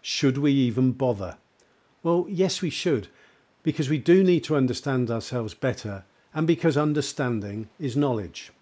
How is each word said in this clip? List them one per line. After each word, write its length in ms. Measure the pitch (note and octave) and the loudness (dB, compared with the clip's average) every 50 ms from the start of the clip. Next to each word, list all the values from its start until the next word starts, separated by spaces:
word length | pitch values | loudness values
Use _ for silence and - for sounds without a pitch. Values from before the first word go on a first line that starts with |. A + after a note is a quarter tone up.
Should 380 | _ - - - - C#3 C3 C3+ | _ -6 -6 0 2 2 2 2
we 140 | C#3+ D3 C#3 | 2 2 2
even 400 | C#3 C3 B2 A2 A2+ B2+ B2+ B2 | 4 2 2 2 2 2 2 2
bother? 440 | C3 C#3 B2+ A#2+ G2 G2 F2 E2 - _ _ _ _ _ _ _ _ _ _ _ _ _ | 0 0 -2 -2 -2 -4 -10 -10 -14 _ _ _ _ _ _ _ _ _ _ _ _ _
Well, 220 | E3+ E3+ F3 F3+ - | 0 0 0 0 -2
yes, 340 | G3+ E3 F#3 F3+ - - - | 0 0 0 0 0 -2 -4
we 80 | E3 | -4
should, 380 | C3+ - - F#3 D3+ A2+ G2 - _ _ - _ _ _ _ _ _ _ _ | -4 -2 0 0 0 0 -2 -6 _ _ -20 _ _ _ _ _ _ _ _
because 260 | D#3+ D3 - D#3 C3 | -4 -2 0 0 0
we 80 | D#3 D3+ | 0 -2
do 240 | A#2 - E3+ F#3+ G3 | 4 4 6 6 6
need 220 | F#3 F3+ E3 - | 4 4 2 0
to 120 | - D#3 | 0 0
understand 540 | D3 C3 B2+ B2 - - D3 C3+ C3 B2 A2+ | 2 2 2 0 -2 -2 -2 0 0 0 0
ourselves 440 | A#2 A2+ A2 - - B2 A2+ G#2+ G2+ | -2 -4 -4 -4 -4 -4 -4 -4 -8
better, 500 | _ - C3 A2+ - - G#2+ G2+ F#2+ F#2 _ _ _ _ _ _ | _ -2 -2 -2 -2 -6 -10 -10 -10 -12 _ _ _ _ _ _
and 140 | D#3 D#3+ | -4 2
because 300 | D#3+ E3+ E3 - E3+ C#3 | 2 2 2 2 2 2
understanding 920 | C#3+ D3+ D3+ D3+ D3 C#3+ - - - C#3+ B2 A#2+ A2 G2 G2+ G2+ G#2+ A2 G#2 _ _ | 4 2 2 2 0 -2 -2 -4 -4 -2 -2 -2 -2 -4 -6 -8 -8 -10 -10 _ _
is 160 | E3+ C3+ A2 | -6 -4 0
knowledge. 560 | C#3 D3 C#3 B2 A2 G2+ E2 C#2+ - - - - _ | 0 2 2 0 -2 -4 -6 -10 -14 -18 -18 -20 _